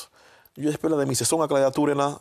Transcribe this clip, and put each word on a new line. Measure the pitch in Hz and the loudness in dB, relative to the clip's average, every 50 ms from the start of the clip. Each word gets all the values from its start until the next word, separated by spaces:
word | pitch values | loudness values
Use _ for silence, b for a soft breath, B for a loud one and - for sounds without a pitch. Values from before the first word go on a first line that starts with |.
| - - b b b b b b b b b - | -16 -18 b b b b b b b b b -6
Jag | 139 147 151 | -4 -4 -2
spelade | 143 - 160 160 147 139 | -2 -2 -2 0 0 0
min | 135 135 | 0 -2
säsong | - - - 160 165 | -2 -2 0 0 0
av | 156 143 | 0 2
Gladiatorerna. | 143 139 135 135 131 - 147 151 143 139 139 143 143 - | 2 2 2 2 2 2 0 0 2 0 0 -2 -4 -8